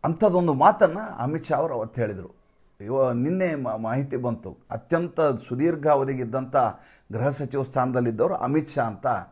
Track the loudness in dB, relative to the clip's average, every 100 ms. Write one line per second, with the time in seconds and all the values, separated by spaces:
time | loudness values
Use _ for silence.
0 | -2 2 4 4 2 6 4 6 2 2
1 | -8 -6 -4 -4 -2 -2 0 -4 -6 -4
2 | -4 -4 -12 -18 _ _ _ _ -4 2
3 | 2 2 0 0 0 -2 -4 -4 -2 -2
4 | -2 -2 -2 -4 -8 -16 _ -12 0 0
5 | 0 2 2 0 -4 0 0 2 2 2
6 | 2 -4 -4 -4 0 2 2 -2 -18 -20
7 | _ -2 -2 -2 -4 -4 -2 0 0 2
8 | 0 2 0 0 0 0 0 -2 -2 -2
9 | -2 -2 -6